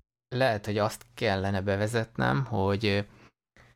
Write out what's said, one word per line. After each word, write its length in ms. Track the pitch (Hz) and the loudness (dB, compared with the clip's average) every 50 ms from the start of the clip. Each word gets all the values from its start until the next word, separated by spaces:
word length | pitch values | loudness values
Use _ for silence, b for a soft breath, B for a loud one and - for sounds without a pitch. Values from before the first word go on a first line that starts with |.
| _ _ _ _ _ _ | _ _ _ _ _ _
lehet, 380 | - 123 131 131 113 101 - | -2 0 0 0 0 -2 -2
hogy 120 | - 104 107 | -2 0 0
azt 280 | 104 110 - - - _ _ | 0 0 -2 -6 -16 _ _
kellene 480 | - 120 110 98 95 95 98 101 98 95 | -2 0 0 2 2 0 0 0 0 0
bevezetnem, 800 | 101 98 98 104 107 117 113 113 - - - 127 123 131 139 135 | 0 0 0 0 0 0 -2 -2 -2 -4 -2 0 0 0 0 -2
hogy, 400 | - 107 101 98 98 101 101 110 | -2 -2 0 0 0 0 2 2
ö, 160 | 104 98 101 101 B B B B B B _ _ _ _ b b b b | 2 2 0 -2 B B B B B B _ _ _ _ b b b b